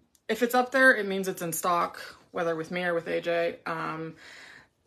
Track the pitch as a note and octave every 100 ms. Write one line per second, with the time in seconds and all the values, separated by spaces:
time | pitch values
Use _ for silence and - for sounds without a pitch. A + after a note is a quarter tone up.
0 | _ _ - A3 A#3+ B3 B3 C4 C4 A3
1 | G3+ F#3+ F#3 F3+ E3+ D#3+ F#3 F3 F3+ -
2 | - - _ F#3 E3+ D#3+ D#3+ F3+ F3+ E3+
3 | F3 E3+ E3+ E3+ E3+ - - E3 D#3+ D#3+
4 | D#3+ D#3+ - - - - - _